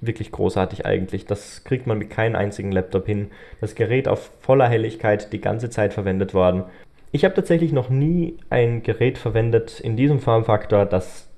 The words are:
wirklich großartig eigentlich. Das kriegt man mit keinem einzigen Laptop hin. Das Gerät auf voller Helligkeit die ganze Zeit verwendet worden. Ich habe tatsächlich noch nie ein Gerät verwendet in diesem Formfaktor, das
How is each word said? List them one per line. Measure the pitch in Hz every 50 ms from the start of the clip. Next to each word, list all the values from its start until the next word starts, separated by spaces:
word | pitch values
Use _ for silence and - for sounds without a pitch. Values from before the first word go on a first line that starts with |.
wirklich | - 117 - - 110 -
großartig | - - 98 92 - 101 95 92 - - -
eigentlich. | 104 101 92 95 92 - 98 -
Das | - 101 - - - - - -
kriegt | - 135 123 -
man | 123 110
mit | 107 104 -
keinem | - - 110 113 113
einzigen | - 101 101 101 - 98 98
Laptop | 95 92 92 - - 95 -
hin. | - 104 101 101 - - - - - - -
Das | 113 104 -
Gerät | - 113 104 123 127 -
auf | - - - - - - -
voller | - - 135 139 127 120
Helligkeit | 117 113 110 110 - - - 110 107 104 - -
die | - 98
ganze | - 98 104 113 123 117
Zeit | - - 104 101 -
verwendet | 107 98 98 92 95 101 95 -
worden. | 95 92 92 90 95 92 - - - - - - - - -
Ich | - 143 -
habe | 190 190
tatsächlich | 196 190 - 175 165 170 156
noch | 139 131 120 120
nie | 131 135 143 156 170 175 165 - - - - -
ein | 117 123 120 117 120 117
Gerät | - - 104 - 120 127 127
verwendet | - - 117 107 113 113 117 113 113 113 - - -
in | - 113 110
diesem | 117 135 143 147 127
Formfaktor, | - 113 113 113 110 - 107 104 - - 107 101 101
das | 98 92 92 - - - - - - -